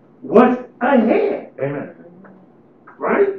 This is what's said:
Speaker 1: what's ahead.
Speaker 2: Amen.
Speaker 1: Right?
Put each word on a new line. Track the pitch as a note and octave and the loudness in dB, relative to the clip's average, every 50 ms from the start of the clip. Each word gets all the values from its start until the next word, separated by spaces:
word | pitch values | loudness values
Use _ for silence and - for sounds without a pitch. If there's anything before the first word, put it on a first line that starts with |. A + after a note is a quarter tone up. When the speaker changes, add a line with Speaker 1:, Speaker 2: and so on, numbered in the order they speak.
| _ _ _ _ | _ _ _ _
Speaker 1:
what's | - - F3 A3 B3 B3 B3+ - - - - - | -10 2 4 4 4 4 2 -2 -6 -14 -10 -4
ahead. | B3+ C#4 C#4+ A#3 G#3+ A3 - - - - - - - - - - | -2 2 2 2 2 2 2 0 0 -2 -4 -8 -10 -16 -10 -8
Speaker 2:
Amen. | C3+ C#3+ C#3+ - - - - - - - - - - - - - - _ _ _ _ _ _ _ _ - - | -6 -6 -6 -8 -10 -14 -16 -20 -20 -20 -20 -20 -20 -20 -20 -20 -20 _ _ _ _ _ _ _ _ -20 -14
Speaker 1:
Right? | - C#3+ E3 A3+ E4+ G4+ G4 - | -8 -4 -2 0 2 0 0 -2